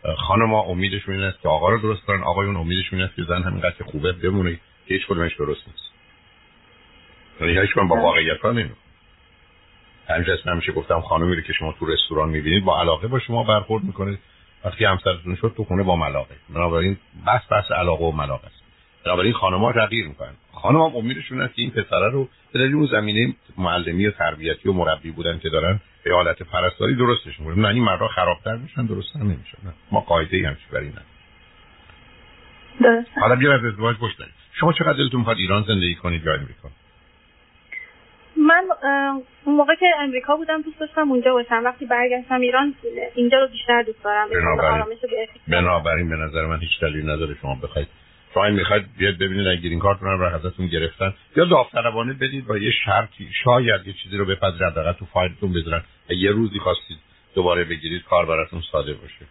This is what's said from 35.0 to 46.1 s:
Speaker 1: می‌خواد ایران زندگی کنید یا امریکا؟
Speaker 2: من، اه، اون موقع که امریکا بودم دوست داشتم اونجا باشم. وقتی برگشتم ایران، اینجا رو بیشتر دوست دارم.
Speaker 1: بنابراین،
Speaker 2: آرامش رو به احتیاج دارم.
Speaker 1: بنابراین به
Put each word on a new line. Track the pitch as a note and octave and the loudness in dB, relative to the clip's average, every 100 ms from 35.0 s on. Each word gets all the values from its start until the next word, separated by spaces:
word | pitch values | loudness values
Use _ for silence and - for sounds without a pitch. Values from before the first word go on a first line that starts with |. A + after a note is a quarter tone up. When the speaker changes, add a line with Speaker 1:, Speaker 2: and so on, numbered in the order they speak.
| C3+ B2+ | 0 0
Speaker 1:
می‌خواد | A#2 A2+ | 0 0
ایران | F#2+ G2+ | 2 0
زندگی | G#2 G#2 F2 | 2 0 0
کنید | E2+ F2 E2+ | -2 -4 -2
یا | D#2+ | -2
امریکا؟ | D2+ C#2 - C2 - _ _ _ _ _ _ _ _ _ - - - _ _ - D#4+ | -2 -4 -14 -20 -20 _ _ _ _ _ _ _ _ _ -18 -18 -20 _ _ -8 4
Speaker 2:
من، | D4+ E4+ F#4+ F4 | 6 6 4 -2
اه، | C#4 C#4 C#4 C4+ B3+ _ | 0 0 0 -4 -8 _
اون | C#4+ D4 | 0 4
موقع | C#4+ | 6
که | D#4+ F4+ D#4 | 6 4 4
امریکا | C#4+ B3+ B3 D4+ | 0 -2 0 0
بودم | D#4+ D#4 | 0 -4
دوست | D#4 D4+ | -4 -8
داشتم | D#4 - D4+ | -6 0 2
اونجا | B3+ B3+ | 4 4
باشم. | B3+ A#3+ A#3 | 2 2 0
وقتی | A#3+ B3 B3+ | 0 -4 -2
برگشتم | A#3+ B3 B3 B3 B3+ | 0 2 0 -2 0
ایران، | B3 B3+ C#4+ C4+ - A#3 - | 2 2 0 -2 -8 -6 -6
اینجا | - A#3+ C4 | 0 4 6
رو | C4+ | 4
بیشتر | - - A#3+ | -2 2 2
دوست | A3+ A3 | 2 -4
دارم. | G3+ G#3 G#3 | -2 0 0
Speaker 1:
بنابراین، | A3 - - - | 0 0 2 2
Speaker 2:
آرامش | - - A#3 | 2 -2 -6
رو | - | -6
به | - | -6
احتیاج | A3 - - | -6 -10 -2
دارم. | - | 2
Speaker 1:
بنابراین | F2 F2 D#2+ D#2+ | 2 2 2 -2
به | E2+ | -2